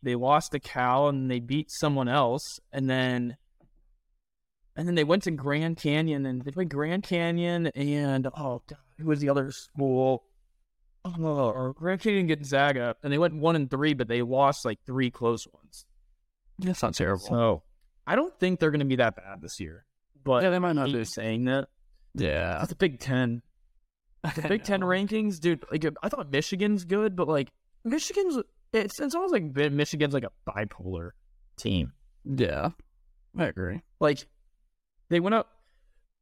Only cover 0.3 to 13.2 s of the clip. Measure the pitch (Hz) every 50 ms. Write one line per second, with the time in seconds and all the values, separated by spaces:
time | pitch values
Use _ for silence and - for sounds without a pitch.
0.3 | 147 156 165 - - 135 - - - 135 123 123 123 139 147 147 139 135 131 127
1.3 | 127 123 120 120 135 151 151 - - - 160 151 143 135 127 123 127 147 131 117
2.3 | 123 151 - - - - _ _ - 139 135 131 131 131 127 127 123 123 123 120
3.3 | 120 - _ _ _ _ _ _ _ _ _ _ _ _ _ _ _ _ _ _
4.3 | _ _ _ _ _ _ _ _ - 135 160 175 175 165 147 147 175 202 - 180
5.3 | 165 139 131 143 143 151 160 165 165 - - 147 143 156 160 160 147 139 139 131
6.3 | 127 127 123 143 135 180 185 160 151 143 147 156 175 196 - - 180 170 170 170
7.3 | 170 170 175 175 175 170 165 151 - 135 143 143 147 147 143 139 135 131 131 131
8.3 | - - 147 135 123 120 - - 151 - _ _ _ - 160 156 151 143 147 139
9.3 | 139 139 131 139 - - - - - 147 139 135 127 127 131 131 131 117 - _
10.3 | _ _ _ _ _ _ _ _ _ _ _ _ _ _ - 185 175 165 160 156
11.3 | 147 139 131 113 - 131 131 127 135 - 160 180 190 185 - 220 202 196 180 160
12.3 | 156 147 147 135 139 135 143 147 139 127 120 120 110 - - 143 143 151